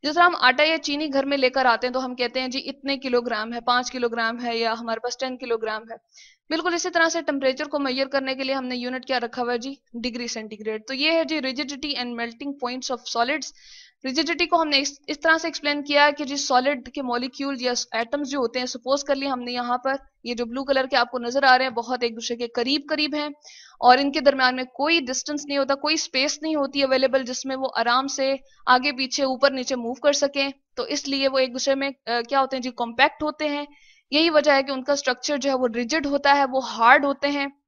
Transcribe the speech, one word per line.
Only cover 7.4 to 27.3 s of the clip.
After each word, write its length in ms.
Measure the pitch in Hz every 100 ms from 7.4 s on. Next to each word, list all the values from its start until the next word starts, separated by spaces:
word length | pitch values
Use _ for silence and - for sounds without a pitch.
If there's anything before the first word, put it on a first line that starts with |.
| 262 262 294
को 120 | 294
मेजर 260 | 277 254 269
करने 300 | 269 269 262
के 80 |
लिए 120 | 262 269
हमने 200 | 254 247
यूनिट 300 | 247 254 247
क्या 120 | 254
रखा 240 | 233 254
हुआ 100 | 240
है 80 | 240
जी, 220 | 254 277 _ 233
डिग्री 320 | 240 240 240
सेंटीग्रेड। 600 | 226 220 214 220 220 214
तो 60 |
ये 180 | 262 302
है 140 | 330 302
जी 160 | 311
rigidity 540 | 262 254 285 277 294 269
and 160 | 247
melting 380 | 240 233 233 285 285 240
points 260 | 254 247
of 80 | 247 - 226
solids। 360 | 240 302 - - - - - _ 262
रिजिडिटी 400 | 269 302 330 339
को 120 | 339
हमने 200 | 320 277
इस, 220 | 277 - -
इस 120 | 294
तरह 160 | 330 320
से 100 | 330
एक्सप्लेन 340 | 302 285 294
किया 300 | 285 285 294
कि 140 | 294 277
जी 120 | 277
सॉलिड 520 | - 254 254 285 247
के 120 | 285
मॉलिक्यूल 560 | 254 240 262 262 277 269
या 120 | 247 247 - 220
एटम्स 320 | 233 285 277
जो 120 | 277
होते 200 | 233 247
हैं, 60 | 247
सपोज 380 | 247 247 285
कर 120 | 285 277
लिया 180 | 277
हमने 180 | 254 240
यहाँ 260 | 247 240 247
पर 200 | 262 269 - _ 233
ये 100 | 233
जो 100 | 240
ब्लू 180 | 247
कलर 240 | 269 262 262
के 80 | 262
आपको 240 | 240 254
नजर 260 | 240 262 269
आ 100 | 254
रहे 120 | 262
हैं 60 |
बहुत 300 | 233 233 254
एक 120 | 240 226
दूसरे 200 | 233 233
के 120 | 240
करीब 360 | 240 240 294 294
करीब 260 | 311 302 294
हैं 180 | 294 294 - - - _
और 180 | 240 254
इनके 220 | 277 294
दरमियान 340 | 277 269 254 254
में 100 | 254
कोई 360 | - 294 339
डिस्टेंस 440 | 247 262 - 294 294
नहीं 100 | 285
होता, 180 | 269 277
कोई 220 | 302 311
स्पेस 420 | - 262 285 302
नहीं 120 | 311 311
होती 260 | 277 277
अवेलेबल 420 | 269 262 262 269
जिसमें 320 | 247